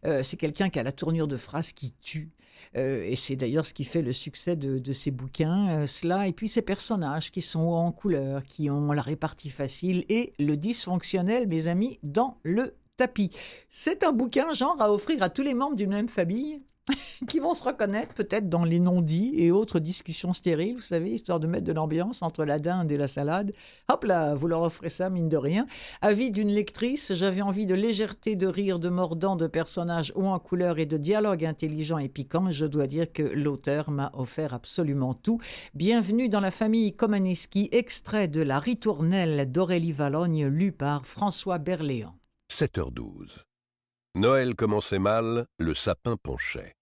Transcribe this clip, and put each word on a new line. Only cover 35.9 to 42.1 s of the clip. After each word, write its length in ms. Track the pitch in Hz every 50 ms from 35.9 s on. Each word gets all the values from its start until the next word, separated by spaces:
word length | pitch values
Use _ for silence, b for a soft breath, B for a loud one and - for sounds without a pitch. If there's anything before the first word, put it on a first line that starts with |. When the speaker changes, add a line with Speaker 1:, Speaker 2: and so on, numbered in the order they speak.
| 233 233 202 180 208 240 254 233
Speaker 1:
dans 120 | 196 208
la 100 | 196 190
famille 460 | 185 - 220 214 220 226 220 208 202
Komaneski, 720 | - 233 214 208 202 190 185 180 - - - - 196 202 -
extrait 560 | - 240 - - - - - - 214 214 202
de 140 | 165 143 160
La 180 | 160 139 135 143
Ritournelle 920 | 143 240 247 208 - 220 208 143 160 165 190 196 180 160 151 143 139 127
d'Aurélie 400 | 127 170 185 170 185 175 165 165
Valogne, 540 | 151 139 147 143 139 156 175 175 160 156 147
lu 260 | 135 139 160 190 196
par 340 | - - 139 143 147 143 139
François 520 | - - - 202 202 - - - 196 180 170
Berléand. 580 | 143 185 185 156 156 143 131 117 104 82